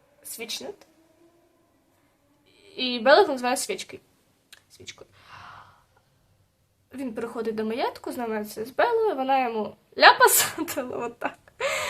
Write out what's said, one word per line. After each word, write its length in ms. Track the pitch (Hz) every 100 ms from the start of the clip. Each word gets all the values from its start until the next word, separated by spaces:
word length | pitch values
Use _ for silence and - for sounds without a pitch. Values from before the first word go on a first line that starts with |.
| _ _
Свічнет. 520 | - - 226 - 254 403 - _ _ _ _ _ _ _ _ _ _ _ _ _ _ _ _ _ - -
І 220 | 254 247
Белла 220 | 226 320
їх 80 | 370
називає 280 | 262 247 262
свічкою. 460 | - 190 - - _ _ _ _ _ - _
Свічкою. 400 | - - - - _ - - - - - - _ _ _ _ _ _ _ _ _ _ _
Він 200 | 254 269
приходить 400 | 220 220 240 220
до 100 | 214
маєтку, 480 | 220 233 403 - -
знайомиться 520 | 254 233 220 214 -
з 60 | 226
Беллою, 460 | - 453 453 440 285
вона 280 | 262 269
йому 320 | 254 226 208 - _ -
ляпас 500 | 302 480 494 - - -
<laughs> 160 | 320
дала 320 | - 247 - 240
отак. 320 | - - - - - 539 622 -